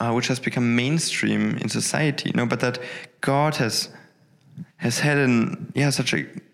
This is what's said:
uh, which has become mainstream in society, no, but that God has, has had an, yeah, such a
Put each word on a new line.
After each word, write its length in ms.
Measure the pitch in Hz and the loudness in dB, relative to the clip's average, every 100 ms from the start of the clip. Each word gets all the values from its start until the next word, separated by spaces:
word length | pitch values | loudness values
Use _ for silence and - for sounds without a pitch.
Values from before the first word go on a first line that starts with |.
uh, 100 | 117 | -2
which 160 | 117 - | 0 0
has 140 | 127 | -2
become 340 | - - 120 | -2 0 2
mainstream 840 | 120 127 160 - - 110 107 107 - | 2 2 0 0 -2 0 2 0 -2
in 100 | 107 | -2
society, 640 | 113 - 143 151 143 - | -4 -2 0 0 0 -2
no, 120 | - 120 | 0 0
but 120 | 123 | 0
that 220 | 123 123 - - - _ | 0 -2 -8 -14 -16 _
God 340 | - 139 151 147 | 0 2 2 2
has, 320 | 117 104 - - - _ _ _ _ - - - | 0 -2 -4 -10 -20 _ _ _ _ -18 -18 -6
has 200 | 120 - | -2 0
had 200 | 147 143 | 2 4
an, 520 | 131 120 113 - - - | 4 4 2 -2 -6 0
yeah, 140 | 143 | 2
such 240 | 135 123 | 2 0
a 120 | 76 69 - - | -2 -4 -10 -18